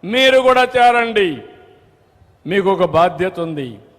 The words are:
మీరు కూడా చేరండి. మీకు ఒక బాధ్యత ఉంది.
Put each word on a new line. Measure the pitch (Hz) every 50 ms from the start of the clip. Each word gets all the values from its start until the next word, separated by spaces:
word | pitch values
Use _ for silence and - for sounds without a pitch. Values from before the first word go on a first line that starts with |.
| -
మీరు | 180 226 262 262 262 262 262
కూడా | 254 254 254 254 254 247 254
చేరండి. | 247 240 240 240 240 233 233 220 214 196 175 143 113 - - - - - - _ _ _ _ _ _ _ _ _ _ _ _ _ _ -
మీకు | 151 180 202 185 190
ఒక | 190 175 180
బాధ్యత | 165 151 160 170 180 165 156 180 185 185 175
ఉంది. | 170 165 160 147 135 123 107 98 - _ _